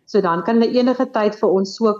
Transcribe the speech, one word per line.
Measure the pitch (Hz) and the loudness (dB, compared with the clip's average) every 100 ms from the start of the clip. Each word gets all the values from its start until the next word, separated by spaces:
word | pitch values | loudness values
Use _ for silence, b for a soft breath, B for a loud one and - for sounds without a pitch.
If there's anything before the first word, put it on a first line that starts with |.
| - | -4
So | 208 | -2
dan | 180 170 | 0 -2
kan | 180 233 | 0 2
hulle | 233 | 2
enige | 247 247 254 254 | 2 0 0 -2
tyd | 220 208 208 | -2 -2 0
vir | 196 190 | 0 0
ons | 196 - | -2 -2
so | 226 | -2